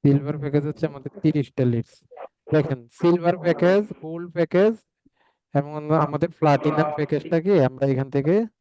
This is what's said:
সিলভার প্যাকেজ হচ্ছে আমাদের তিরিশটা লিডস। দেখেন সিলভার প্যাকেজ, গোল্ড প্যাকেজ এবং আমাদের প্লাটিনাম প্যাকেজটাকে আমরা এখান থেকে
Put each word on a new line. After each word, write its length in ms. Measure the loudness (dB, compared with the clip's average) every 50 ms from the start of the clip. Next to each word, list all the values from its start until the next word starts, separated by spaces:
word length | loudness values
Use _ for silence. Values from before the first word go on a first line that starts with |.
| 4
সিলভার 320 | 4 2 2 0 -4 -8 -6
প্যাকেজ 280 | -8 -2 -2 -2 -2
হচ্ছে 200 | -2 -6 -4 -6
আমাদের 340 | -6 -6 -10 -16 -16 _ -2
তিরিশটা 440 | -2 0 0 0 -4 -4 _ -2 0
লিডস। 400 | 0 0 -2 -4 _ _ _ _ _ -20 -18 -18 -18 _ _ _ 0
দেখেন 360 | 0 0 2 0 -4 -8 -10 -20
সিলভার 500 | _ 0 2 2 2 2 2 -2 -2 0
প্যাকেজ, 460 | 0 -2 0 2 2 4 4 2 0 -2 -10 -14
গোল্ড 300 | -12 -12 -10 -10 -12 -10
প্যাকেজ 420 | -2 -2 -2 2 4 4 4 4 2 -2 _ _ _ _ _ _ _ _ _ _ _ _ _ _ -2
এবং 360 | -2 -2 -2 -8 -10 -2 0
আমাদের 380 | 2 2 2 0 0 -4 -4 -4
প্লাটিনাম 640 | -4 _ 2 2 2 4 2 0 0 0 0 -2 -2
প্যাকেজটাকে 680 | -4 -4 -2 -4 -4 -2 -2 -2 -2 2 2 4 4 4
আমরা 220 | 2 0 -2 -2
এখান 240 | -2 0 -2 -4 -2
থেকে 340 | -2 -2 0 2 0 0 0 -4 _ _